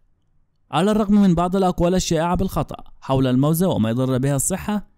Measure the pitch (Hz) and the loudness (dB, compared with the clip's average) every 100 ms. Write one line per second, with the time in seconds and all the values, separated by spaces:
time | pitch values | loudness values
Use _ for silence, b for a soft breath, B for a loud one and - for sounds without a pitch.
0 | _ _ _ _ _ _ _ 147 196 214 | _ _ _ _ _ _ _ -2 0 0
1 | 202 208 196 165 175 190 185 - 170 185 | 2 4 4 2 0 0 0 0 0 0
2 | - 165 170 180 190 170 - - - - | 0 -2 -2 -2 -2 -4 -8 -10 -18 -14
3 | - 135 131 127 143 165 185 107 110 117 | -4 0 2 2 2 2 0 0 0 0
4 | 131 127 139 139 - 185 - 208 - | -2 0 0 -2 -2 -4 -4 -6 -6